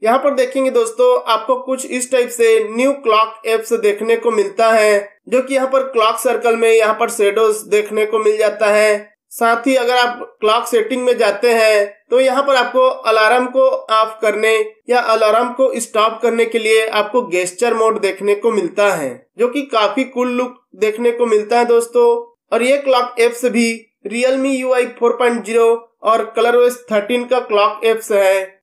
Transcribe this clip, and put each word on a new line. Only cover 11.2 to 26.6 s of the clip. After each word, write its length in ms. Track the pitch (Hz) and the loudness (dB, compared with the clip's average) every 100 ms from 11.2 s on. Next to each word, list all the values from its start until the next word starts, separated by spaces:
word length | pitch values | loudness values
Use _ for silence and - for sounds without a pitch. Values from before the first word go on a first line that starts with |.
| 208 202 240 | 0 0 0
हैं, 320 | 226 220 208 202 - _ | 2 2 2 0 -6 _
तो 100 | 240 | 0
यहाँ 240 | 262 254 | 2 0
पर 120 | 277 262 | 2 0
आपको 260 | 240 254 | 2 2
अलार्म 640 | 262 - 220 220 214 247 254 | 0 0 0 2 2 2 0
को 240 | 262 262 - - | 0 0 0 0
ऑफ 240 | 220 220 - | 0 0 -2
करने 360 | 220 208 220 220 214 - - | -2 0 0 0 -2 -10 -2
या 100 | 240 | -2
अलार्म 500 | 226 226 214 226 247 | 0 2 2 2 -2
को 220 | 240 269 233 | 0 -2 -2
स्टॉप 400 | - 214 220 220 | -4 -2 -2 0
करने 220 | 233 233 220 | -2 0 0
के 140 | 226 | -2
लिए 260 | 214 220 220 | 2 2 2
आपको 340 | 214 208 247 | -2 -2 -2
गेस्चर 520 | 202 180 180 - 240 | -2 -4 -4 -4 -2
मोड 260 | 226 220 214 | 0 0 0
देखने 340 | 196 190 202 202 | -4 -4 -2 0
को 160 | 233 | 0
मिलता 420 | 220 175 190 202 175 | -2 -4 0 0 0
है, 320 | 135 120 _ - | -6 -10 _ -4
जो 100 | 240 | -2
कि 140 | 277 | -2
काफी 420 | 277 226 202 254 | -4 0 0 -2
कूल 260 | 262 247 247 | -4 -4 -2
लुक 340 | 247 247 - _ 185 | -2 -4 -8 _ -4
देखने 360 | 214 220 240 | -4 0 -2
को 140 | 233 240 | 0 0
मिलता 340 | 208 208 240 | 0 2 0
है 60 | 240 | 2
दोस्तों। 680 | 233 233 240 240 233 - _ _ | 2 2 2 2 2 -4 _ _
और 100 | 226 | -2
ये 140 | 247 285 | 2 0
क्लॉक 380 | 277 254 247 - | 2 0 0 0
एप्स 260 | 233 233 247 | 0 0 -2
भी 440 | 226 233 226 - _ 202 | 0 0 -2 -12 _ -10
Realme 380 | 226 254 269 269 | -2 0 0 0
यू 280 | 262 254 | -2 0
आई 120 | 247 240 | 0 -2
फ़ोर 260 | - 233 | -2 -2
पॉइंट 340 | 233 240 233 196 | 2 0 0 -2
ज़ीरो 200 | 226 226 233 - _ | 2 2 2 -4 _
और 300 | 208 226 214 233 | 0 0 0 -2
ColorOS 360 | 233 240 | 2 4